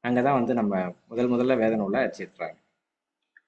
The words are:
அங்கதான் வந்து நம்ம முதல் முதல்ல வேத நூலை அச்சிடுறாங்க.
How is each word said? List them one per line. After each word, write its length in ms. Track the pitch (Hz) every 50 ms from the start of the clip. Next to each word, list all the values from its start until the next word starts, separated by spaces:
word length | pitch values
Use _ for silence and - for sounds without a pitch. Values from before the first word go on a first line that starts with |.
| -
அங்கதான் 260 | 120 123 123 123 139 139
வந்து 200 | 131 120 117 127
நம்ம 420 | 120 110 101 98 92 92 90 87 _ _
முதல் 220 | _ 113 117 123 123
முதல்ல 280 | 123 120 123 127 131
வேத 180 | 120 110 110 113
நூலை 280 | 110 101 95 101 131 131
அச்சிடுறாங்க. 520 | 107 - - 95 85 _ - 85 80 80 _ _ _ _ _ _ _ _ _ _ _ _ _ _ _ _ - _